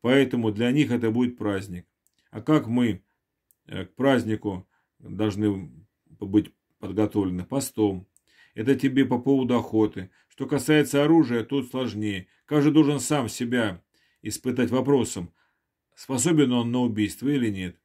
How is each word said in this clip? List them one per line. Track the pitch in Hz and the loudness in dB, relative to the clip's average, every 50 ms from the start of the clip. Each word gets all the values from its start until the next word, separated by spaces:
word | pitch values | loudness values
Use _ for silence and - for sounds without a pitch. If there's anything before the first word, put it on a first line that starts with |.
Поэтому | - 120 127 139 135 127 - 120 117 110 | 2 4 4 4 4 4 0 -2 -2 -2
для | 104 101 117 120 127 | -2 0 0 0 2
них | 147 147 113 | 2 2 2
это | 120 120 113 113 | 0 0 0 0
будет | 110 120 123 123 123 | 0 2 0 0 -2
праздник. | - 107 104 101 95 98 98 87 87 - _ _ _ _ _ _ _ _ _ | -4 -4 -4 -4 -4 -6 -8 -12 -14 -14 _ _ _ _ _ _ _ _ _
А | _ 107 | _ -10
как | 104 - 156 151 - | 0 2 2 2 2
мы, | 107 117 123 123 117 98 92 _ _ _ _ _ _ _ _ _ _ _ _ _ | 0 0 0 2 0 0 -4 _ _ _ _ _ _ _ _ _ _ _ _ _
э, | - - 95 92 | -14 -12 -12 -12
к | - _ | -12 _
празднику | - 123 139 135 120 104 107 110 104 - 104 95 90 95 _ _ _ _ _ _ _ | 0 2 4 4 2 2 -2 -4 -4 -4 -6 -8 -8 -14 _ _ _ _ _ _ _
должны | - 98 101 95 107 110 95 101 107 104 101 95 90 73 - - - _ _ _ _ _ - _ | -18 -14 -6 -4 -2 -2 -2 0 0 0 0 -2 -8 -14 -18 -20 -20 _ _ _ _ _ -16 _
быть | 104 95 95 107 104 - _ _ _ _ _ _ | -10 2 2 2 2 2 _ _ _ _ _ _
подготовлены? | - 95 95 101 107 104 - 107 101 95 90 90 90 | -12 -8 -2 -2 -2 0 0 -2 -2 -2 -2 -6 -6
Постом. | - 131 139 135 - - - 107 101 95 92 92 _ _ _ _ _ _ _ _ _ _ | -4 -6 -6 -6 -6 -2 0 0 0 0 -4 -10 _ _ _ _ _ _ _ _ _ _
Это | - 120 131 139 | -6 0 0 0
тебе | 123 135 139 127 135 135 | 2 2 0 2 2 2
по | - 127 120 | 2 0 -2
поводу | 120 139 139 135 127 117 123 | 0 0 0 2 2 0 0
охоты. | 117 107 - - 110 107 104 - 101 95 95 _ _ _ _ | -2 -2 0 0 2 2 2 -2 -8 -14 -16 _ _ _ _
Что | _ _ 135 | _ _ -8
касается | 127 151 139 139 - 156 151 147 135 - 139 143 | -4 -4 -4 0 4 4 4 4 2 2 0 4
оружия, | 151 165 165 151 117 120 117 110 | 4 6 4 4 4 0 -4 -4
тут | - 139 139 123 123 | -2 -4 -6 -4 -4
сложнее. | - 131 131 117 101 104 107 104 101 95 92 _ _ _ _ | -6 -6 -6 -6 -6 -6 -6 -4 -6 -6 -10 _ _ _ _
Каждый | _ 147 151 143 151 143 | _ 0 2 4 4 6
должен | 156 151 139 147 139 | 6 4 4 2 -2
сам | - - 151 147 123 107 | -2 -2 -2 -2 -2 -4
себя | - - 127 120 123 123 113 104 95 87 _ _ _ _ _ _ _ _ - 107 | -6 -6 -6 -2 0 0 -2 -2 -4 -8 _ _ _ _ _ _ _ _ -12 -10
испытать | 104 - _ 131 123 135 127 110 | -10 -6 _ -6 -2 0 -2 0
вопросом, | 113 131 127 135 143 131 113 - - 101 87 82 _ _ _ _ _ _ _ _ _ _ _ _ _ | 0 -2 2 2 2 2 2 -2 -6 -10 -10 -12 _ _ _ _ _ _ _ _ _ _ _ _ _
способен | _ - - 135 123 - 170 170 151 143 127 123 | _ -10 -8 -4 -2 0 2 4 4 4 4 2
он | 123 117 117 120 | 0 0 0 -2
на | 123 | 0
убийство | 123 120 107 107 107 101 - - 120 135 | -2 -2 0 0 -2 -2 -2 -6 -4 -2
или | 147 139 120 110 | -2 0 -2 -2
нет. | 101 95 92 87 - _ _ | -4 -6 -8 -10 -10 _ _